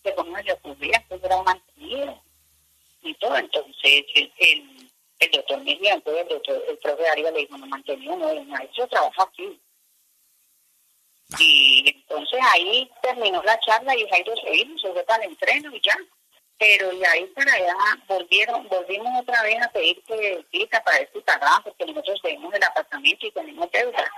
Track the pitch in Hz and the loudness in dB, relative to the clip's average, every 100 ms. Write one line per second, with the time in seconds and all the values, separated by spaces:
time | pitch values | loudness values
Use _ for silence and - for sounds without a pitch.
0 | - - 339 196 196 175 151 139 143 226 | -6 -6 -6 -8 -6 -8 -8 -10 -2 -2
1 | - 185 185 185 185 185 _ _ 160 262 | -2 -8 0 0 2 -2 _ _ -10 -6
2 | 277 - _ _ _ _ _ _ _ _ | -6 -10 _ _ _ _ _ _ _ _
3 | 320 - - - - - 196 - 139 143 | -14 -4 0 0 0 -4 -4 0 4 4
4 | - - - - 170 151 92 - - _ | 4 0 0 2 2 2 -4 -20 -20 _
5 | _ - 170 - - 135 139 147 202 175 | _ -2 0 0 -2 -4 -2 0 0 0
6 | 151 165 170 151 - 170 - 147 151 143 | 0 -2 -2 -6 -4 -4 -4 -4 -4 0
7 | 165 147 160 160 143 277 269 269 - 262 | 0 2 0 -2 -6 -10 -12 -12 -8 -8
8 | 277 359 311 302 277 - 262 - 247 - | -6 -4 -4 -4 -6 -10 -8 -6 -2 0
9 | - - 190 - 180 - _ _ _ _ | 0 0 -2 -2 -12 -12 _ _ _ _
10 | _ _ _ _ _ _ _ _ _ _ | _ _ _ _ _ _ _ _ _ _
11 | _ _ - - - 151 139 151 139 - | _ _ -10 2 6 8 8 6 4 0
12 | - 151 147 247 254 - 180 247 262 - | -8 -6 -2 2 4 4 4 -2 -2 -4
13 | 254 247 214 180 202 226 226 220 262 247 | -4 0 0 0 2 2 4 2 2 -2
14 | 214 180 190 233 - 247 254 320 294 175 | 2 0 0 -6 -2 -4 -4 -6 -6 -4
15 | - 226 196 156 190 277 302 226 202 294 | 0 0 -2 -4 0 0 -2 -2 0 0
16 | 359 _ _ _ _ - 214 202 190 185 | -4 _ _ _ _ -4 0 2 0 0
17 | 180 165 - 277 277 233 180 185 208 214 | 2 2 -2 -2 2 2 2 2 0 0
18 | - 190 175 196 220 233 - 185 175 196 | -4 -4 2 2 2 -2 -2 -4 -4 -6
19 | 233 254 247 240 214 226 240 202 165 - | -2 -2 0 0 0 0 -2 -2 -4 -8
20 | - 220 208 175 - 180 220 190 190 147 | -8 -4 -4 -6 -6 -6 -2 -2 2 0
21 | 143 202 - 156 - - - - 320 302 | -2 -4 0 2 4 4 2 -8 -8 -6
22 | - 202 - 294 - 202 359 - - 277 | -6 -4 -4 -6 -4 0 0 0 -4 -10
23 | 294 - - - 311 311 349 - - - | -12 -12 -10 -10 -10 -8 -4 -2 -2 -2
24 | - | -6